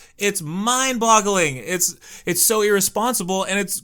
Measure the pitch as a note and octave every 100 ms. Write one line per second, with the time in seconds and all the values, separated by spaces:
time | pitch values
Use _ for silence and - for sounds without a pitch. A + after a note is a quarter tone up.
0 | - - G3+ G3 D3+ F3 A3 B3+ C4 B3
1 | A3+ A3 G3+ G3 D#3 B2+ A2+ F3+ F3 E3+
2 | - - - F3 - A3 G#3 G3+ - G#3
3 | A#3 A#3+ F3+ F#3+ F#3+ G3 G3 -